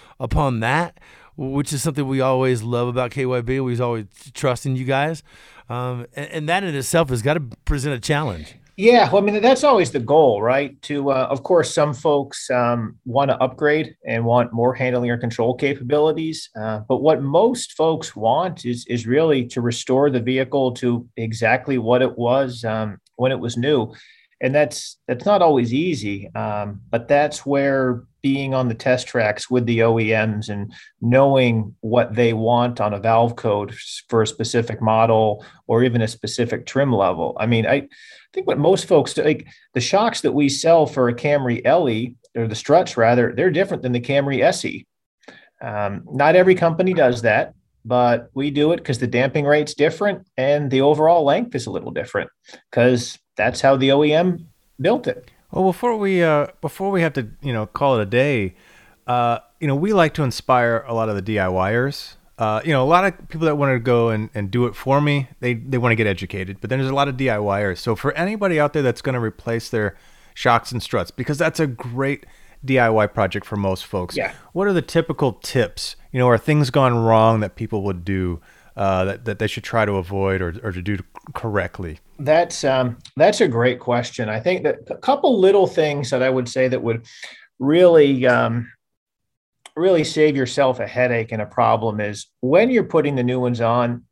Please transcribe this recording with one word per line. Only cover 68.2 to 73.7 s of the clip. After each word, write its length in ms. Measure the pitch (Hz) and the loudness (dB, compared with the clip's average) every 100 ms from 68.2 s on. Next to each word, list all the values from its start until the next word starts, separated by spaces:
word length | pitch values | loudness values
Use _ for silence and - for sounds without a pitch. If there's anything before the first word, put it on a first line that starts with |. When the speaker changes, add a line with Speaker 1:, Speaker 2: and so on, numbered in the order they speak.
| 180 220 202 160 | -4 -2 -2 0
Speaker 3:
out 140 | 147 | 0
there 80 | 156 | 0
that's 200 | 131 120 | -2 -2
gonna 160 | - 127 | -4 -4
replace 480 | 110 - - 117 - | -4 -6 -6 -6 -4
their 260 | 117 104 - _ - _ | -4 -4 -6 _ -20 _
shocks 380 | - 127 117 - | -4 2 2 0
and 100 | 123 | -8
struts, 300 | - 110 87 | -4 -4 -4
because 260 | - 127 147 | -6 -6 -2
that's 220 | 160 - | -2 0
a 80 | 151 | -4
great 580 | 120 120 120 135 143 - - - - 131 | -4 -8 -4 -4 -4 -10 -20 -20 -12 -2
D 140 | 131 | 2
I 100 | 117 | 4
Y 160 | 110 104 | 4 2
project 400 | - 95 101 - | 0 -2 -2 -6
for 100 | 104 | -4
most 300 | 98 | -2